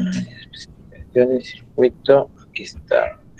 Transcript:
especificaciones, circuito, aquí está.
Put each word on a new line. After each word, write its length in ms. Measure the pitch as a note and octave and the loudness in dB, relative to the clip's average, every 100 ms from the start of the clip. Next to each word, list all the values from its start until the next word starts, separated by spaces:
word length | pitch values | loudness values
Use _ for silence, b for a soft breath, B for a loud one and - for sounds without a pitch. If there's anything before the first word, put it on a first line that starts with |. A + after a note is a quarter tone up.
| - | -2
especificaciones, 1400 | B1 A#1+ - - - - - - - - B2+ B2+ B2+ - | -6 -10 -14 -20 -20 -20 -20 -20 -20 -4 0 2 0 -6
circuito, 800 | - - - B2 - - C#3 - - - | -18 -8 0 0 0 2 2 2 -10 -18
aquí 140 | - | -16
está. 560 | G2+ - - A#1 A1+ - - | -16 -14 -2 -2 -2 -6 -20